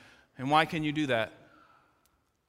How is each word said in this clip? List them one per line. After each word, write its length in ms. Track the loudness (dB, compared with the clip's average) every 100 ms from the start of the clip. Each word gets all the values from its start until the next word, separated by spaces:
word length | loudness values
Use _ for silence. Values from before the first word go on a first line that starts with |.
| -20 -20 _ -8
And 140 | 2
why 140 | 2
can 200 | 2 -2
you 80 | -2
do 140 | -2 0
that? 260 | 0 -2 -8 -20 -20 -20 -20 _ _ _ _ _ _